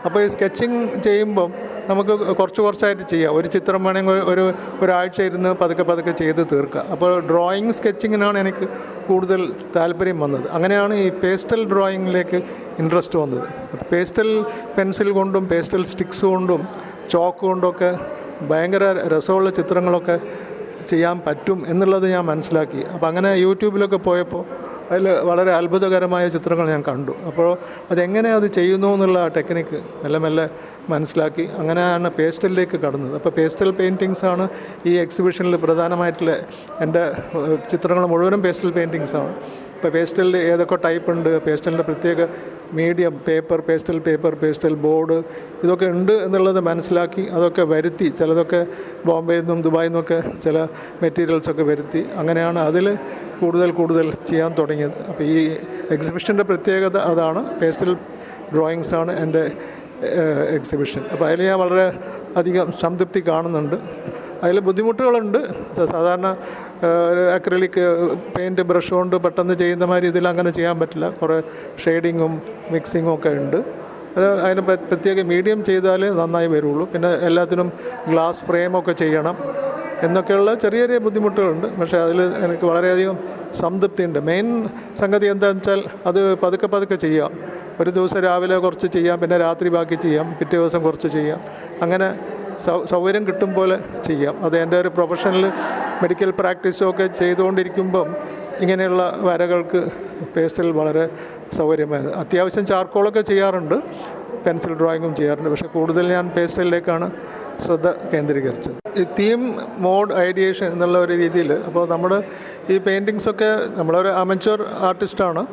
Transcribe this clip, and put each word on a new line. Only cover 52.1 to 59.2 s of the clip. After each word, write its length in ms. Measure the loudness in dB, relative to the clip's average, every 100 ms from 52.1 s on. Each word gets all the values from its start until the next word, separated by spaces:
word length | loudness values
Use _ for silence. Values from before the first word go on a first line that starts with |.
| -4
അങ്ങനെയാണ് 420 | -2 0 0 0
അതിൽ 280 | 2 2 2 -2 -6 -12 -14 -4
കൂടുതൽ 340 | 0 2 2
കൂടുതൽ 360 | 2 2 2 2 -2
ചെയ്യാൻ 280 | -2 0 0
തുടങ്ങിയത്. 440 | 0 0 0 -4 -4 -10
അപ്പോൾ 160 | -4
ഈ 140 | 2 2 2 -2 -8 -10 -4
എക്സിബിഷൻ്റെ 520 | -2 -2 -4 0 0
പ്രത്യേകത 540 | 2 0 2 2 2 2
അതാണ്, 420 | 2 2 2 0 -4 -2
പേസ്റ്റൽ 340 | -2 0 -2 -2 -6 -18 -16 -16 -2
ഡ്രോയിങ്സാണ് 640 | 0 0 -2 -2 -2 0
എൻ്റെ, 240 | -2